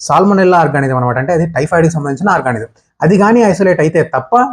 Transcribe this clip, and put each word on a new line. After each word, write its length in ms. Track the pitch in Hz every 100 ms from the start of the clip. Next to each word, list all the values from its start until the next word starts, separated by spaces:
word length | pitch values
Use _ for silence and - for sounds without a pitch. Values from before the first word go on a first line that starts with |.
| -
సాల్మొనెల్లా 520 | 151 196 196 185 180
ఆర్గానిజం 340 | 156 143 135 127
అనమాట, 160 | 123 120
అంటే 100 | 135 156
అది 100 | 170 165
టైఫాయిడ్కి 360 | 151 175 165 165
సంబంధించిన 320 | 143 139 202 175
ఆర్గానిజం, 340 | 131 117 110 _ _ - 160
అది 120 | 196 202
కానీ 160 | 240 220
ఐసోలేట్ 320 | 175 185 170 156
అయితే 160 | 165 156 165
తప్ప 260 | 160 233 254